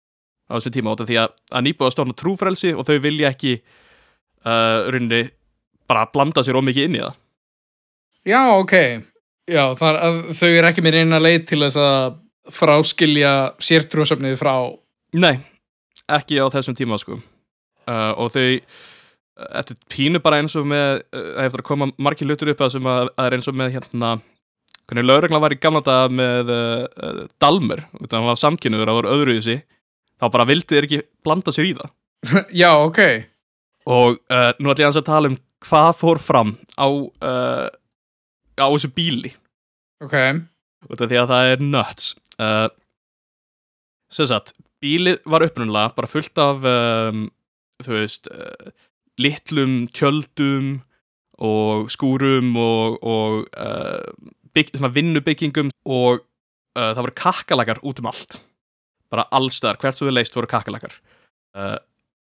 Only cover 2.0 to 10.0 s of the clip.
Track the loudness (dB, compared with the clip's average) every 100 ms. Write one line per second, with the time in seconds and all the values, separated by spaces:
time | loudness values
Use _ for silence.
2 | -4 -4 -6 -2 -4 -2 -4 -2 -2 0
3 | 0 0 -2 -2 -4 -4 _ _ _ _
4 | _ _ _ _ -2 0 2 0 -2 -2
5 | -2 -2 -2 _ _ _ _ _ -2 0
6 | 0 0 0 0 0 0 0 0 -2 -4
7 | -6 -12 _ _ _ _ _ _ _ _
8 | _ _ 0 4 6 4 4 4 4 0
9 | -12 _ _ _ -2 0 2 2 0 2